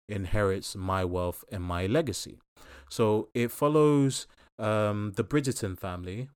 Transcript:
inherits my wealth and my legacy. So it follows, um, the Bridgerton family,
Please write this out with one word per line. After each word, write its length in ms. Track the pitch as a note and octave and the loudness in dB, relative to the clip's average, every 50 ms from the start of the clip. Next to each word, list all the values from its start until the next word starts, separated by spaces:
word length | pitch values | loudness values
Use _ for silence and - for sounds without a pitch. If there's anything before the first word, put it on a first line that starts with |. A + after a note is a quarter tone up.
| _ - | _ -8
inherits 680 | G#2 G#2 G2 F2 - G#2+ G#2 G2 F#2+ F#2+ - - - | -6 -4 -4 0 2 2 4 2 2 0 -4 -8 -8
my 280 | G#2 F#2 F#2+ F#2+ F#2+ F#2 | -6 -2 -2 0 0 0
wealth 400 | F2+ F2+ F2+ F2+ F2+ F2 - - - | 0 0 -2 -2 -2 -4 -6 -10 -10
and 120 | - G2+ F2+ | -8 -6 -4
my 220 | F2+ F2+ F2 F#2 F#2+ | -4 -2 -2 0 0
legacy. 500 | A2 D3+ E3+ C3 F#2+ - - - - - _ _ _ - - - - - - - | 2 0 0 0 -4 -6 -8 -12 -14 -20 _ _ _ -20 -20 -20 -20 -20 -20 -8
So 400 | - - A#2+ G#2+ G#2+ G#2+ A2 - - | -2 2 2 4 4 2 0 -2 -2
it 180 | B2 A#2+ A#2 | -2 -2 -2
follows, 760 | - - C#3+ D3 D3+ D#3 D3+ D3+ D3 C#3+ C#3 C3+ C3 - - - _ _ _ _ _ - | -2 0 0 2 4 6 6 6 6 6 4 4 2 -2 -8 -12 _ _ _ _ _ -6
um, 540 | A2 G#2+ G#2+ G#2+ G#2+ G#2 G#2 G#2 G#2 G#2 G2 | -2 0 2 2 2 2 0 0 -4 -4 -2
the 80 | - - | -4 -2
Bridgerton 540 | C#3+ - D3+ C#3+ C3+ A#2 - - G2+ F#2 - | 0 0 0 0 0 -2 -2 -4 -6 -6 -6
family, 520 | - F#2+ F2+ F2+ F2+ F2+ F#2 G#2+ B2+ C3+ _ | -8 -8 -8 -8 -8 -8 -8 -8 -10 -10 _